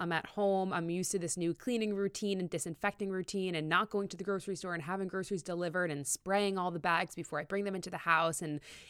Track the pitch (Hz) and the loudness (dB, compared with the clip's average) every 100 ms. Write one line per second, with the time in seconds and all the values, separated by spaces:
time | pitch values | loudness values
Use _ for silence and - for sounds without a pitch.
0 | 170 165 - - 202 190 190 180 170 175 | 0 0 -2 2 4 4 2 0 0 0
1 | 180 196 170 180 170 170 - 233 214 196 | 0 0 -2 0 0 0 0 0 2 0
2 | 196 - 208 190 185 165 175 170 202 - | 0 0 0 0 0 -2 -4 -2 -2 0
3 | 196 190 180 202 185 170 156 175 214 208 | -2 -2 -2 -2 0 0 2 2 2 0
4 | 196 175 196 196 - 185 185 170 147 190 | -2 -4 -2 -2 -2 -6 -4 -4 -4 -2
5 | 190 190 - 196 147 175 175 175 175 143 | -2 -2 -2 -4 -2 -2 0 0 0 0
6 | 139 - - 196 202 190 180 170 175 170 | -2 -4 2 2 4 2 0 0 2 2
7 | 180 - 165 151 151 196 202 190 180 175 | 2 -4 -6 -4 -2 -2 0 -2 -4 -4
8 | - 165 165 160 160 147 - - - | 4 4 4 2 -2 -4 -6 -16 -4